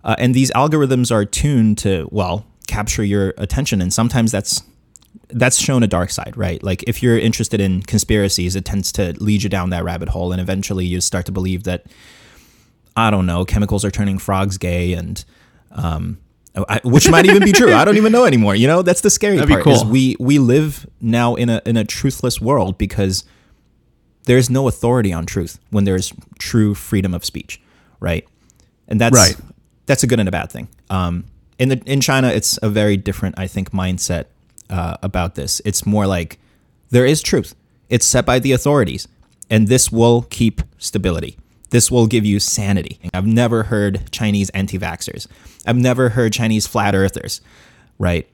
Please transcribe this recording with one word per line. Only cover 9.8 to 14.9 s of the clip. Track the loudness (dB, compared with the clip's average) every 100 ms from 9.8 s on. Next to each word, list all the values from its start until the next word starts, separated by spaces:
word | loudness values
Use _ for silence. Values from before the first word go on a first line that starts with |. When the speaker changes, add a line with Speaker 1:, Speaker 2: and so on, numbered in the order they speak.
Speaker 1:
rabbit | -4 -6 -6
hole. | -6 -4
And | -4
eventually | -4 -4 -4 -4 -2
you | -4
start | -4 -4 -6
to |
believe | -4 -4 -4
that, | -4 -8 -10 _ -20 -20 -20 _ _ _ _ _ _ -2
I | 0
don't | 2 0
know, | -2
chemicals | -2 -2 0 -2
are | -2
turning | -2 -2 -4
frogs | -2 -2 -2 -4
gay | -4 -2 -2